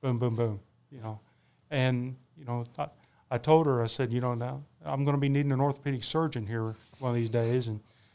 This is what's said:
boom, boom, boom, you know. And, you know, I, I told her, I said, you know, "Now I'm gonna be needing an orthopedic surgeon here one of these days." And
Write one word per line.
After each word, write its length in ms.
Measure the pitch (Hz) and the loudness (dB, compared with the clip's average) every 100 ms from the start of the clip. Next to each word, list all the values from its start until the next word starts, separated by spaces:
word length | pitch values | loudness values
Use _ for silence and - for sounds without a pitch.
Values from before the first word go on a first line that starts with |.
boom, 180 | 135 120 | -2 0
boom, 160 | 123 | 0
boom, 240 | 113 117 101 - _ _ | 2 0 -2 -10 _ _
you 100 | 135 | -14
know. 200 | 110 107 - _ _ _ _ | -12 -12 -16 _ _ _ _
And, 460 | 139 127 123 127 127 _ - | 0 2 0 -2 -10 _ -16
you 80 | |
know, 200 | 127 120 117 - | -6 -6 -6 -8
I, 120 | 147 - _ _ _ | -10 -10 _ _ _
I 80 | 123 | -2
told 280 | 135 160 156 | 6 6 6
her, 160 | 127 | 2
I 40 | 113 | 0
said, 260 | - 127 | 0 -2
you 80 | 120 | 0
know, 140 | 123 | -2
"Now 280 | 120 123 135 147 _ | -2 -4 -8 -12 _
I'm 220 | 156 139 143 | -6 0 2
gonna 100 | 143 | 2
be 120 | 139 | 2
needing 220 | 139 143 | 2 2
an 80 | 131 | 2
orthopedic 420 | 143 139 143 135 | 0 0 -4 -4
surgeon 420 | - 160 160 127 104 | -2 0 0 -2 -4
here 280 | 113 113 110 - - | -4 -4 -6 -14 -6
one 120 | 127 | -2
of 20 | |
these 160 | 120 117 | 0 0
days." 380 | 117 117 123 113 | 0 2 0 -2
And 120 | 107 - _ _ | -6 -10 _ _